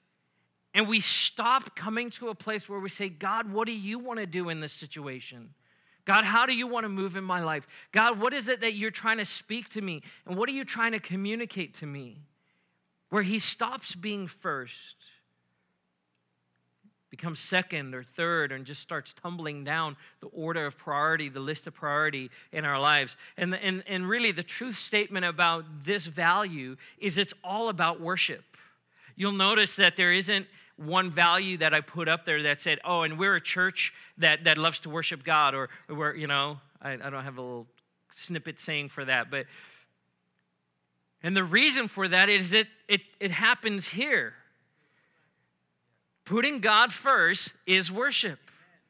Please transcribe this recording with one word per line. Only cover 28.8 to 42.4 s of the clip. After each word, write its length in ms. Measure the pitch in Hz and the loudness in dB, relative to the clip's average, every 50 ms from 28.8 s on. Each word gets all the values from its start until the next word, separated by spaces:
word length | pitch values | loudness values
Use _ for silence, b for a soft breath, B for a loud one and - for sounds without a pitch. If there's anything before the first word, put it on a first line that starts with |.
| b b b b b b b | b b b b b b b
You'll 160 | - 190 202 202 | -4 -2 0 2
notice 420 | 190 190 202 220 214 202 190 - | 4 4 6 6 6 4 4 4
that 220 | 196 190 175 - | 6 6 6 6
there 160 | 190 180 175 175 | 6 4 4 4
isn't 340 | 190 180 190 208 196 165 - b b b b b | 4 2 0 0 -2 -2 -4 b b b b b
one 340 | b 151 151 175 185 185 180 | b -6 0 2 2 2 2
value 460 | 147 170 165 170 175 190 196 190 185 | 4 4 6 6 6 4 2 0 -2
that 160 | 156 160 156 156 | 2 2 4 4
I 80 | 151 | 2
put 260 | 147 - - 170 165 | 0 -2 -6 -4 0
up 180 | 160 165 165 165 | 0 0 0 0
there 180 | 170 151 151 147 | 0 0 0 2
that 180 | 147 143 - | 0 0 0
said, 180 | - 170 151 143 - | 0 -2 -2 0 0
"Oh, 160 | 170 175 170 | 0 0 2
and 180 | 160 156 156 160 | 0 0 0 0
we're 160 | 190 202 190 | 2 2 2
a 60 | 165 | 0
church 520 | - - - 180 185 185 - - - - B B B B B B | 0 -2 -2 0 0 0 0 -2 -4 -4 B B B B B B
that, 260 | 165 156 151 151 165 | 4 4 4 4 6
that 120 | 165 156 | 4 4
loves 220 | 156 156 165 151 - | 6 4 0 0 -2
to 100 | - 160 | -8 -8
worship 360 | 151 165 156 - 170 139 131 | -6 -6 -4 -4 -6 -4 0
God," 280 | 165 160 151 147 139 135 | 2 4 4 4 4 2
or 160 | 135 131 - B B B B | 0 -4 -6 B B B B
we're, 260 | 151 147 151 151 - | -6 -2 -2 -2 -2
you 120 | - 151 | -4 -2
know, 340 | 143 143 139 139 147 147 139 - _ _ - | 0 0 0 0 -2 -4 -10 -16 _ _ -12
I, 120 | - 139 131 | -10 -8 -8
I 160 | 117 139 139 | -8 -8 -8
don't 160 | 139 135 131 | -8 -8 -10
have 120 | 139 127 | -10 -10
a 40 | 127 | -10
little 260 | 127 123 123 120 113 _ _ _ _ _ _ _ _ _ - | -10 -8 -10 -10 -12 _ _ _ _ _ _ _ _ _ -20
snippet 420 | - - - 175 156 - 165 143 | -16 -10 -8 -8 -8 -8 -10 -12
saying 300 | - - 170 156 147 143 | -12 -8 -6 -6 -6 -6
for 160 | 135 - 147 135 | -8 -10 -6 -2
that, 260 | 131 131 123 117 - | 0 0 0 0 -2
but, 180 | 139 135 131 B B B B B B B B B B _ _ _ _ _ _ _ _ _ _ _ _ _ _ _ _ _ _ _ _ _ _ _ _ _ | -4 -6 -6 B B B B B B B B B B _ _ _ _ _ _ _ _ _ _ _ _ _ _ _ _ _ _ _ _ _ _ _ _ _
and 140 | - 175 190 | -4 0 2
the 80 | 196 185 | 2 2
reason 460 | 160 180 233 285 302 254 269 233 202 | 2 4 4 4 4 4 2 -2 -2
for 180 | - 196 190 | -2 -2 0
that 220 | 180 180 185 196 202 | 2 4 6 6 6
is 220 | 208 196 | 6 4